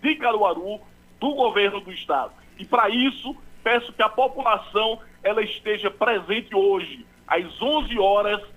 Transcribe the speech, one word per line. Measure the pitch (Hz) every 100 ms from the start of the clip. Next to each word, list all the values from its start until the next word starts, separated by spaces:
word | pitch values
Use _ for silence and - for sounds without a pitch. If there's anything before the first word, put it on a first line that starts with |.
de | 262 311
Caruaru, | - 220 208 165 185 208 - - - -
do | 254
governo | 285 240 202 202 202
do | 180
Estado. | 175 - 147 113 - - -
E |
para | 190 247 214
isso, | 233 269 - 247 285 - -
peço | - 240 240
que | -
a | 214
população, | 220 262 262 247 208 - 208 220 226 - -
ela | 190 214
esteja | 214 - - 208 196
presente | - 220 220 170 214 -
hoje, | 196 196 196 170 135 - - -
às | 165 175 -
onze | 233 302 247 226
horas | 196 202 208 208 202